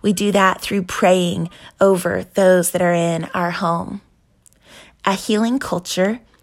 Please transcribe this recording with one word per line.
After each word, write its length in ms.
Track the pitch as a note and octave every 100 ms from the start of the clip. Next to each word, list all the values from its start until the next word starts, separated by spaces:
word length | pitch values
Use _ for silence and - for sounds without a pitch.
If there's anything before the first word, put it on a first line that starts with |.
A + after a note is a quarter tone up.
We 100 | G3+
do 180 | F#3+ G#3
that 280 | G3+ F#3+ -
through 220 | - G3+
praying 680 | F#3 - F#3+ F#3 F3 E3+ E3+ - - _
over 440 | G3 F#3+ - F#3 F#3
those 360 | - F#3+ F#3 F3
that 120 | F3+
are 120 | F3+
in 300 | F3 E3+ E3 E3
our 180 | F#3 F3
home. 520 | E3+ F3 E3+ - G3+ _ _ _ _ _ _ _ - - _
A 100 | -
healing 440 | F#3+ - G#3 A3+ C4
culture 640 | - F3 - - F#3+ A#3 _ _